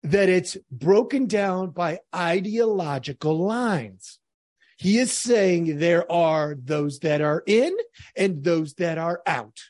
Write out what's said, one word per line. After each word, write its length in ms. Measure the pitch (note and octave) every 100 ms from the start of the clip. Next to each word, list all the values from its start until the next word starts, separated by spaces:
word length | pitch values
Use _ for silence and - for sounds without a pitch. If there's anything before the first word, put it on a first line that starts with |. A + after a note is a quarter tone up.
that 280 | - G3 F#3+
it's 260 | F3+ F3+ F#3+ _
broken 540 | B2+ D3 G3+ B3 C4+ B3
down 460 | G#3 G3 F#3 F#3
by 280 | D3+ E3+ D#3 _ F3
ideological 1200 | E3+ F3+ G3 A3 A#3 G3+ D#3+ C#3 B2 C3+ D3+ D#3+
lines. 840 | F#3+ A#3 A#3+ F3+ A2 F#2 - - _ _ _ _ _ _
He 200 | F#3 A3
is 140 | B3
saying 680 | - A#3 A#3+ F#3+ F3 E3 D3
there 320 | E3+ F3 E3+
are 460 | E3+ E3 D#3 D3+ D3
those 420 | B2+ D3+ D3 C#3+
that 200 | D#3 D3
are 240 | D3+ D#3 -
in 300 | G#3+ D4 G4+ - _ - -
and 280 | G3 D#3
those 320 | D3+ E3 D#3 -
that 220 | E3+ D#3+
are 240 | E3 F3 -
out. 320 | C#3 G#2 - -